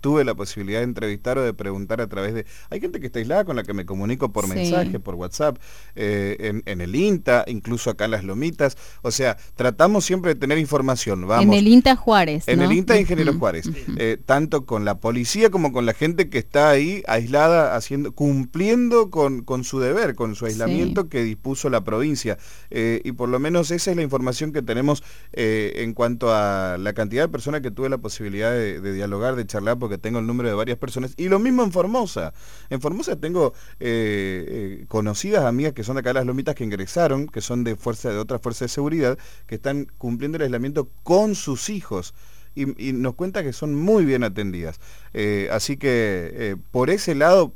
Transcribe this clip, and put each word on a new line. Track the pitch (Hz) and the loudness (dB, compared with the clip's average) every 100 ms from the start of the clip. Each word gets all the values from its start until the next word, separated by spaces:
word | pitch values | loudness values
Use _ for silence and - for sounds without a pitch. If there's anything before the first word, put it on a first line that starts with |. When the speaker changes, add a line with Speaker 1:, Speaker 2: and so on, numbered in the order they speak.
Speaker 1:
tuve | 139 151 | 4 4
la | 131 | 2
posibilidad | 101 98 - 98 107 | 0 -6 -8 -4 -2
de | 123 | -2
entrevistar | 113 107 101 123 131 | -4 -4 -4 -2 0
o | |
de | 123 | -2
preguntar | 101 98 98 98 113 | -2 -6 -6 -4 -4
a | 110 | -4
través | 98 98 | -4 -4
de, | 113 - - - | -6 -8 -14 -10
hay | 196 | -8
gente | 359 294 | -6 -6
que | 131 | -8
está | 120 | -6
aislada | 113 180 | 0 0
con | 190 127 | 2 -2
la | |
que | 92 | -4
me | 98 90 | -6 -6
comunico | 95 101 131 131 | -4 -2 -2 -2
por | 104 98 | 0 0
Speaker 2:
Sí. | |
Speaker 1:
mensaje, | 95 175 175 180 185 | 0 0 0 0 -4
por | - 87 | -8 -8
WhatsApp, | 90 - 151 123 - - - | -8 0 -2 -2 -14 -16 -14
eh, | - 104 101 98 104 | -4 -2 0 -2 -2
en, | 107 104 - | -4 -4 -4
en | 92 | -6
el | 90 123 | -2 2
inta, | 202 185 - 120 123 | 2 2 4 2 2
incluso | 113 101 117 123 | -6 -4 -2 -2
acá | 101 107 | -2 -2
en | |
Las | 107 | -2
Lomitas. | 95 98 160 - 139 - - - | -4 -4 -4 0 0 0 -16 -8
O | 123 | -4
sea, | 113 131 107 - - | 0 0 0 -10 -2
tratamos | 123 104 170 208 - | -2 4 4 4 2
siempre | 185 175 131 | 0 2 0
de | |
tener | 135 151 | 2 0
información, | 147 143 131 127 - 95 90 | 2 2 2 0 -2 -2 2
vamos. | 113 | 6
Speaker 2:
En | 208 | 8
el | 202 208 | 8 10
inta | 247 262 254 | 10 10 4
Juárez, | - 208 160 151 - | 6 4 4 0 2
Speaker 1:
En | - | 4
Speaker 2:
¿no? | - | 6
Speaker 1:
el | |
inta | 175 190 220 | 4 6 4
Ingeniero | 190 165 160 | 6 2 2
Speaker 2:
Ujú. | 160 | 2
Speaker 1:
Juárez, | 113 82 113 | 0 0 -4
Speaker 2:
Ujú. | 160 - - | -6 -6 -2
Speaker 1:
eh, | 113 113 - | 0 -2 2
tanto | 139 156 147 127 | 2 4 -2 0
con | 110 104 | -2 0
la | 92 | 0
policía | 113 120 117 202 220 | 0 0 0 4 4
como | 185 151 | 4 0
con | 127 117 | 2 0
la | |
gente | 110 156 170 170 | 2 0 0 0
que | 123 | -2
está | - 143 151 | 2 4 6
ahí | 139 156 202 - | 6 4 -2 -2
aislada, | 113 117 143 160 170 139 113 | -2 2 4 6 6 4 0
haciendo, | - 139 143 | -2 -4 -4
cumpliendo | - 147 139 123 160 196 240 240 233 208 | 0 2 2 -2 0 2 4 4 4 4
con, | 165 143 127 | 2 2 0
con | 127 127 123 | -4 -4 -2
su | 135 | -2
deber, | 127 185 196 110 | 0 2 0 -2
con | 113 | -4
su | 104 117 | -4 -6
Speaker 2:
Sí. | |
Speaker 1:
aislamiento | 107 113 160 175 185 180 | -2 0 0 0 0 -2
que | 127 113 | -2 -2
dispuso | 107 131 131 147 | -4 -6 -2 0
la | 120 | 0
provincia. | 95 107 151 139 113 95 - - - | 0 -2 0 -2 -2 -6 -8 -16 -8
Eh, | 120 113 113 | -2 0 0
y | - | -4
por | 123 123 | -4 -2
lo | 127 | 0
menos | 151 175 156 | 2 0 0
esa | 170 196 | -2 -2
es | 175 | -2
la | |
información | 147 135 127 123 156 | 0 -2 -2 -2 -4
que | 147 | -4
tenemos, | 117 117 143 147 - - - | -2 0 2 0 -4 -16 -12
eh, | - 110 110 104 - | -2 0 2 -2 -4
en | 113 | -6
cuanto | 113 120 120 120 | 0 0 2 2
a | 110 104 98 95 90 | 4 2 0 -2 -2
la | 101 | -4
cantidad | 104 107 117 | -2 -2 0
de | 160 | 0
personas | 131 113 151 | -2 -4 -4
que | 127 | -4
tuve | 107 131 | -4 -2
la | 131 | -2
posibilidad | 107 - 104 101 110 | -6 -8 -8 -2 0
de, | 120 107 85 | 0 -2 -4
de | 98 | -6
dialogar, | 95 101 101 123 127 | -4 -4 -2 -2 -2
de | 104 | -4
charlar, | 107 101 120 | -4 -2 -2
porque | 120 95 | -4 -6
tengo | 110 117 | -4 -4
el | 113 | -2
número | 120 120 | -2 0
de | |
varias | 101 113 120 | 0 -2 -4
personas. | 123 127 131 - | -6 -6 -8 -6
Y | 180 | 2
lo | 196 | 4
mismo | 247 254 | 4 4
en | 220 | 2
Formosa. | 180 180 247 208 - 80 - - - - | 2 2 0 -2 -4 -6 -8 -16 -16 -8
En | 135 | -4
Formosa | 147 196 330 156 | -4 -4 -4 -4
tengo, | 156 175 139 - - - | -2 2 2 0 -16 -6
eh, | 120 117 107 101 98 92 80 120 98 98 | -2 0 0 0 -2 -4 -6 -6 -6 -10
eh, | - | -4
conocidas | 110 104 104 196 208 131 | -2 0 -2 2 2 4
amigas | 120 151 | 2 -2
que | 127 | -4
son | 107 135 | -4 -2
de | |
acá | 123 | 0
de | |
Las | 131 127 | 0 0
Lomitas | 131 143 | -2 -4
que | 143 | -4
ingresaron, | 113 101 95 170 170 135 151 | -4 -4 -4 2 2 2 -2
que | 113 | -6
son | - 123 | -4 -2
de | 117 110 | -2 -2
fuerza, | 120 110 123 | -4 -4 -2
de | 104 | -2
otra | 110 123 | -4 -4
fuerza | 123 117 123 | -4 -6 -6
de | |
seguridad, | - 143 165 127 135 - - - | -2 -2 2 2 0 -8 -16 -10
que | 107 | -6
están | 139 143 139 - | -4 -4 -6 -8
cumpliendo | 123 117 143 160 | -6 -4 -4 -2
el | |
aislamiento | 139 123 131 147 135 - | -2 0 -2 -2 -4 -10
con | - 180 214 | 4 4 4
sus | 202 - 127 - | 0 -4 -4 -4
hijos. | 208 - 98 - - - - - | -8 -6 -6 -6 -14 -16 -16 -12
Y, | - 139 - 131 | -6 -4 -4 -4
y | |
nos | 131 127 - | -2 -2 -2
cuenta | 185 196 | -4 -2
que | 147 | -4
son | 120 151 | -4 -4
muy | 143 175 220 151 | 0 4 6 6
bien | 127 | 4
atendidas. | 117 98 101 87 80 80 - - - 110 | 2 -2 -2 -2 -4 -8 -14 -16 -10 -2
Eh, | 104 101 98 | 0 0 0
así | 110 - 139 | -2 -2 -2
que, | 139 120 107 92 85 | 2 2 2 0 -4
eh, | - 110 92 - | -6 -6 -6 -4
por | 123 131 | 0 2
ese | 196 185 143 | 2 0 4
lado | 156 190 151 | 6 8 6